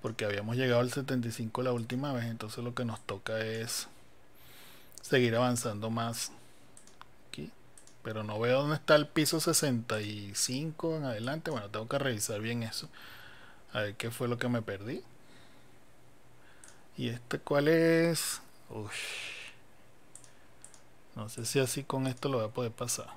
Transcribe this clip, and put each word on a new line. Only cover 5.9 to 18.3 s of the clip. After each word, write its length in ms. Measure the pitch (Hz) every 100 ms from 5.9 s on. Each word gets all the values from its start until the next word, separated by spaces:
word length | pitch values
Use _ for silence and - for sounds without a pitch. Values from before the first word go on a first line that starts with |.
más 400 | 113 117 117 - - - - - - - - - - -
aquí. 220 | - 147 - - - - -
Pero 200 | 113 107
no 160 | 107 107
veo 220 | 117 131
dónde 160 | 147 151
está 180 | - 151
el 120 | 147
piso 320 | - 151 160
sesenta 600 | 160 156 147 120 117 110
y 320 | 104 104 101
cinco 640 | 98 - 127 160 156 165 160
en 80 | 139
adelante. 460 | 107 120 156 165
Bueno, 180 | 135 101
tengo 180 | 107 113
que 120 | 139
revisar 420 | 135 110 - 107
bien 220 | 113 120
eso. 260 | 113 - - - - - - - - - -
A 80 | -
ver 140 | 104 101
qué 140 | 117
fue 180 | 117 123
lo 120 | 120
que 80 | 123
me 160 | 120
perdí. 400 | 110 98 104 151 - - - - - - - - - - - - - - - - - - - -
¿Y 120 | 123
este 280 | 120 - -
cuál 300 | - 143 147
es? 760 | 165 165 165 170 160 -